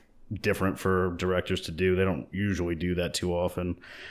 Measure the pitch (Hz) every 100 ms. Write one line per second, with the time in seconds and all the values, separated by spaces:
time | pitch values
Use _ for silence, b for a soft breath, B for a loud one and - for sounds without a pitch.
0 | - - - 98 107 98 95 - 95 92
1 | 92 87 92 90 - 92 - 80 92 92
2 | 95 78 - 90 104 87 87 82 90 87
3 | 87 - 90 87 87 - 90 82 B B
4 | B